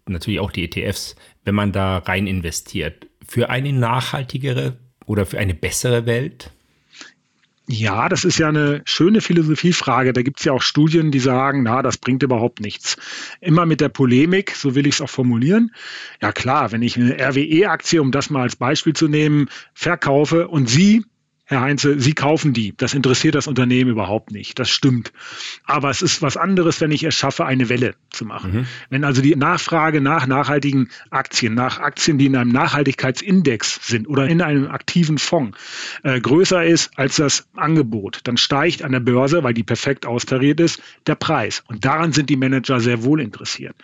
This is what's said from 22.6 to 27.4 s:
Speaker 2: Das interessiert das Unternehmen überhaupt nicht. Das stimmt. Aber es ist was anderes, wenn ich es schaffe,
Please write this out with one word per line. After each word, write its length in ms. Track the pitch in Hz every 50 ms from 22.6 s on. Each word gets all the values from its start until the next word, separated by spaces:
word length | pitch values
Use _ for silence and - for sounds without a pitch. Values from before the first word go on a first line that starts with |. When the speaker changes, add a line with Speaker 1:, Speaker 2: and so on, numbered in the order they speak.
| 110 95 -
Speaker 2:
Das 160 | - 135 120
interessiert 440 | 135 139 123 131 131 - - 156 147
das 100 | 143 -
Unternehmen 460 | 151 127 127 127 123 123 127 127 127
überhaupt 400 | 113 107 95 92 104 113 - -
nicht. 260 | 107 98 - - - -
Das 100 | 120 -
stimmt. 440 | - - - 135 127 117 - - - - - - - - - - - - _
Aber 260 | - 139 147 139 143
es 120 | 123 -
ist 180 | - - - -
was 160 | 160 131 -
anderes, 440 | - 165 190 196 185 165 165 - -
wenn 100 | 165 151
ich 140 | 151 127 156
es 100 | 151 -
schaffe, 320 | - 139 139 - -